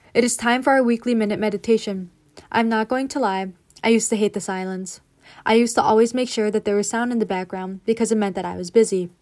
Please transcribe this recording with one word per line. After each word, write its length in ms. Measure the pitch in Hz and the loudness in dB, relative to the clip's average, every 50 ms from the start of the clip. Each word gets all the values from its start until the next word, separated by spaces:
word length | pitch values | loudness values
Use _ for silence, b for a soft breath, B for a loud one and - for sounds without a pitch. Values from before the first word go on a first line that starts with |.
| b b b | b b b
it 100 | - 240 | 2 2
is 140 | 240 - - | 2 0 -2
time 240 | 226 233 240 254 | 0 0 0 2
for 100 | 262 285 | 2 4
our 100 | 269 269 | 4 4
weekly 320 | 254 233 233 233 - 247 240 | 4 2 0 0 0 0 0
minute 240 | 220 214 208 208 - | 0 0 0 -2 -2
meditation. 720 | 214 208 202 202 - 233 226 220 - 214 196 190 180 175 _ _ _ _ B B B B | -2 -2 -4 -2 0 0 0 0 0 -4 -8 -8 -10 -12 _ _ _ _ B B B B
I'm 200 | - 233 233 226 | -2 0 0 0
not 180 | 226 220 220 220 | 0 0 0 0
going 200 | 254 262 269 269 | -2 -2 -2 -4
to 100 | - 285 | -2 -2
lie, 340 | 240 202 190 190 190 196 - _ _ _ _ _ - | 0 0 0 -2 -4 -8 -10 _ _ _ _ _ 2
I 60 | 226 | 2
used 180 | 233 220 220 - | 4 4 2 0
to 80 | 226 | 0
hate 160 | 202 214 202 | 0 0 -2
the 80 | - 202 | -2 -4
silence. 640 | - - 190 185 185 185 190 185 190 - - - _ _ _ B B B B B B | -6 -6 -6 -6 -6 -6 -6 -8 -10 -12 -14 -18 _ _ _ B B B B B B
I 80 | - | 2
used 220 | 220 233 240 233 - | 4 4 4 2 2
to 80 | - | 2
always 320 | - - 214 220 233 226 240 | 2 4 4 4 4 4 2
make 160 | 254 254 240 | -2 -4 -2
sure 200 | - 226 214 214 | -2 -2 -2 0
that 140 | 202 214 - | -2 -2 -2
there 120 | 214 202 | 0 0
was 120 | 208 202 - | 0 0 -2
sound 240 | - 226 240 247 | -4 -4 -2 -2
in 60 | 247 226 | -2 -2
the 80 | 214 | -2
background 580 | 185 196 185 185 180 196 185 185 185 190 190 - | -2 -2 -4 -6 -6 -8 -8 -8 -10 -10 -4 -2
because 260 | - 226 226 233 196 | -2 0 0 0 0
it 60 | 220 | 2
meant 180 | 214 208 196 180 | 0 0 0 -2
that 100 | 190 185 | -4 -6
I 100 | 175 180 | -6 -6
was 140 | 180 180 175 | -8 -8 2
busy. 400 | - 233 220 - 202 185 180 175 - _ | 4 4 4 4 2 -2 -4 -6 -10 _